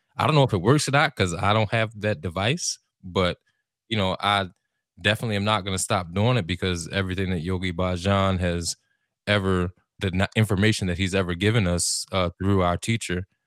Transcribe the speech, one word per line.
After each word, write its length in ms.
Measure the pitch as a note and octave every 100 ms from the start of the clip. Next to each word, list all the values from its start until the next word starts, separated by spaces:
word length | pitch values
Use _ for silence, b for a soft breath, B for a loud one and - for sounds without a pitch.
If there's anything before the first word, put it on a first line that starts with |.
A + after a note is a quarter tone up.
| _ -
I 100 | A#2
don't 80 |
know 100 | D3+
if 100 | C3+
it 80 | G2
works 260 | F2 D3 -
or 40 |
not, 220 | C#3 D#3
'cause 200 | - F#2+
I 180 | E2 G2
don't 180 | G#2+ A2
have 280 | A#2 A2 A2
that 220 | G#2 D#2+
device, 560 | F2 E2 G#2 E3+ - - _ _
but, 340 | F#2+ F2+ F2+ - _ _ _ _ -
you 80 | A2
know, 180 | F#2+ -
I 300 | G2+ G2+ F#2+ - _ _ _ -
definitely 320 | F#2+ G#2+ A#2+
am 100 | G#2
not 200 | G2+ G#2+
gonna 120 | G2+ F#2+
stop 360 | - G#2 E2+
doing 220 | F2+ A2 B2+
it, 100 | E2
because 400 | F#2 F#2+ F2 E2
everything 420 | G2 F#2+ F#2 F#2
that 100 | F#2
Yogi 320 | E2 F#2 F#2
Bhajan 640 | E2+ F#2 F2+ F#2 G2 G2 F#2
has 380 | F2+ E2+ E2+ - _ _ _ _ -
ever, 480 | G#2 F#2+ F#2 F2 - _ -
the 140 | G2
n-, 140 | F2+ G2 -
information 500 | G#2+ F#2+ G#2+ G#2+ F#2+
that 120 | E2+
he's 180 | F#2+ F#2+
ever 180 | F2+
given 320 | F2 G2+ A2+ F2+
us, 400 | F2 - - -
uh, 180 | G2 F2+ -
through 240 | F#2+ G2
our 140 | F2+ F2
teacher 500 | - A2+ - F2 F#2+ _